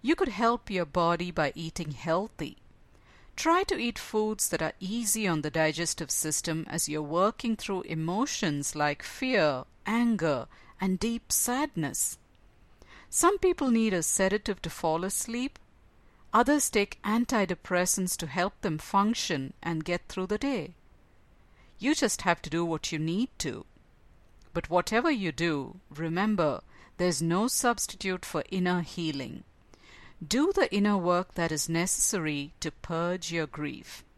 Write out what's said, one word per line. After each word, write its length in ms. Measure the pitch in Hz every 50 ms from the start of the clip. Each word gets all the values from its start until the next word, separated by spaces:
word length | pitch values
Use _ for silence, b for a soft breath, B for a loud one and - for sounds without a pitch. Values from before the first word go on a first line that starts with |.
| -
You 140 | 233 330
could 120 | - - 269
help 420 | 202 185 233 226 240 240 - -
your 160 | 202 185 175
body 440 | 151 - 180 170 165 170 165 175 180
by 220 | 160 - 156 139 -
eating 380 | - 165 165 - - 175 151 143
healthy. 640 | 117 - 170 165 175 202 226 - - 160 127 - - - - - - - - b b b b b b b b b
Try 260 | - - 320 339 359 392
to 160 | - 381 240
eat 200 | 226 240 226 -
foods 500 | - - - 214 214 214 214 - - -
that 120 | - 156
are 120 | 160 156 - -
easy 460 | - 185 208 240 240 202 - 226 214 190
on 140 | 165 156 147
the 80 | 151
digestive 600 | - 165 160 156 151 156 170 165 - - 160 139
system 560 | - - - 156 156 - - - 160 160 - -
as 200 | - 165 - -
you're 120 | 147 151
working 540 | 151 143 156 170 190 214 220 - - 233 226
through 280 | - - - 202 185 -
emotions 920 | - 165 160 160 165 180 208 254 294 - - - 170 147 143 143 - -
like 300 | 151 147 147 143 - -
fear, 580 | - - - - 254 262 208 160 151 139 127 135 - - - -
anger, 600 | - 214 233 240 233 226 202 160 160 143 123 113 B B B B B B B
and 180 | 190 190 185 180
deep 320 | - 233 233 233 _ -
sadness. 880 | - - - - 247 262 294 294 - 175 156 139 - - - - - - _ _ _ _ - - _ - - - - B B B B B B B B
Some 260 | - - 349 403 392
people 340 | - 370 349 - 294 262 233
need 200 | 226 226 220 190
a 120 | 175 165
sedative 580 | - - - 196 190 190 214 - - 196 - -
to 80 | 170
fall 340 | - - - 165 156 160 180
asleep. 540 | 196 - - - - 233 240 254 277 - - - _ _ - - - _ b b b b b b b -
Others 380 | 214 240 - 294 294 262 -
take 320 | - 214 202 - - - -
antidepressants 1120 | 208 214 233 247 - 262 226 196 170 180 - - - 185 175 180 180 - - 185 180 - -
to 100 | - 151
help 320 | 127 175 175 202 - -
them 180 | - 202 156 156
function 720 | - - - 196 202 214 233 - - - 170 139 135 135 - -
and 240 | - - 170 160 156
get 180 | 170 175 175 -
through 220 | - - - 185 175
the 100 | 208 214
day. 360 | - 277 277 214 147 - 175 - - - - - - - _ - - _ - _ b b b b b b b b
You 160 | 196 262 311
just 260 | - - 214 - - -
have 180 | 190 170 - -
to 80 | 151
do 140 | 147 165 170
what 280 | 170 165 151 - - -
you 80 | 156
need 300 | 156 160 170 196 247 - - -
to. 260 | - 151 113 113 - - - - - - - _ - - - - - - - - - - -
But 180 | 175 - -
whatever 400 | 170 180 170 - 220 226 254 339
you 220 | 302 226 196 170 147
do, 480 | 120 170 170 156 143 131 - - 185 - -
remember, 720 | 147 143 160 165 165 175 202 220 214 185 165 151 131 - - B B B B B B -
there's 220 | 180 180 170 -
no 280 | 170 165 165 185 214 254
substitute 760 | - - - 247 233 - - - - - - 190 185 180 -
for 200 | - - 160 - -
inner 340 | - 185 180 180 180 180 170
healing. 600 | - - - 170 156 147 139 131 120 - - - _ - - - _ B B B B B B B B B B -
Do 280 | 143 - 247 294 370 392
the 180 | - 359 - -
inner 240 | 202 202 208 208
work 380 | 196 170 175 175 175 185 - -
that 160 | - 170 165
is 180 | 156 151 - -
necessary 840 | 165 165 175 185 - - - - - 190 160 156 147 143 143 147 - _
to 100 | - 160
purge 600 | - - - - 175 165 170 175 180 185 170 - 165
your 160 | 170 156 151
grief. 560 | - 151 151 143 131 - - - - - - _ _